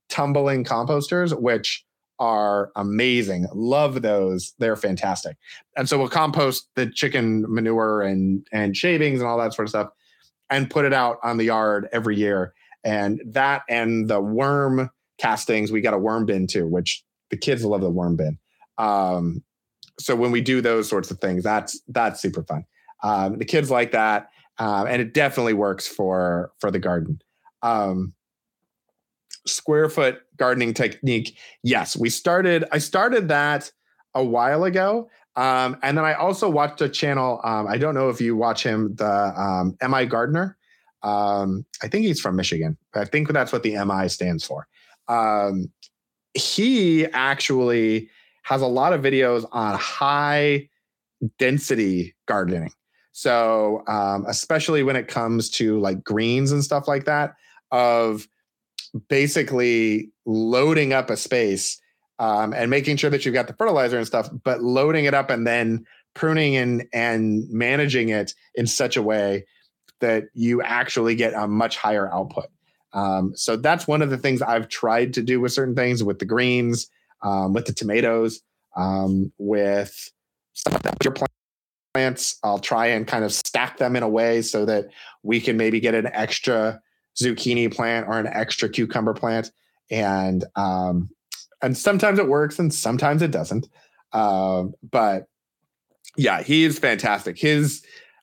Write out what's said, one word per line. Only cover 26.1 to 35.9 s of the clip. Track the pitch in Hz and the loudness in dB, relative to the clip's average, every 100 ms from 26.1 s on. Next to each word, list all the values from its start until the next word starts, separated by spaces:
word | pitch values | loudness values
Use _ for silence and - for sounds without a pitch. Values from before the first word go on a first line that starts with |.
| 92 90 87 87 - | 0 0 -2 -4 -6
for | 104 | -4
the | 92 | -2
garden. | 95 87 78 - _ _ _ - | -2 -2 -2 -6 _ _ _ -4
Um, | 120 113 98 92 92 - _ _ _ _ _ _ _ _ _ _ _ - - | -2 0 0 -2 -6 -10 _ _ _ _ _ _ _ _ _ _ _ -12 -8
square | - - 151 156 | -6 0 2 2
foot | 156 131 127 _ - | 2 0 0 _ 0
gardening | 127 127 117 | 2 2 0
technique. | 110 117 - 131 113 - - - - | 0 -2 0 -2 -2 -2 -12 -20 -6
Yes, | 123 117 82 104 | 0 0 0 -2
we | 117 | -2
started, | - 175 180 185 165 - | 0 2 2 4 2 2
I | 151 | -2
started | 147 190 233 240 170 | 0 0 2 2 2
that | 147 147 143 - _ _ _ _ | 2 2 -2 -6 _ _ _ _
a | 131 | -2
while | 127 120 127 151 | 0 2 2 2
ago. | 185 185 196 226 233 _ _ 127 | 2 2 2 0 -4 _ _ -2
Um, | 131 131 127 131 | 2 2 0 -2
and | 135 | -2